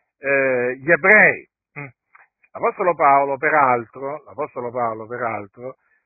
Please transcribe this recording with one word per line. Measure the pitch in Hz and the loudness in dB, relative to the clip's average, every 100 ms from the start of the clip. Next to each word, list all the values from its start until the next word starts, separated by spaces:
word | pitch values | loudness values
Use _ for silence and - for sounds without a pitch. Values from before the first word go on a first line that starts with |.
| _ _ | _ _
eh, | 135 139 135 127 123 131 | -2 0 0 0 -2 -4
gli | 135 | 0
ebrei. | 165 190 214 175 98 69 _ _ 147 | 0 4 6 6 2 -8 _ _ -16
Mm. | 139 _ _ _ _ _ _ | -16 _ _ _ _ _ _
L'apostolo | - 214 226 185 165 | -6 -4 0 -2 2
Paolo, | 147 139 139 135 | 4 4 2 -2
peraltro, | 151 156 135 123 113 127 135 147 - | 0 2 2 2 -2 -10 -10 -10 -14
l'apostolo | 101 147 135 120 | -10 -10 -8 -8
Paolo, | 120 117 110 110 | -4 -4 -6 -10
peraltro, | 120 117 107 101 - 127 - _ _ | -8 -6 -6 -10 -14 -16 -16 _ _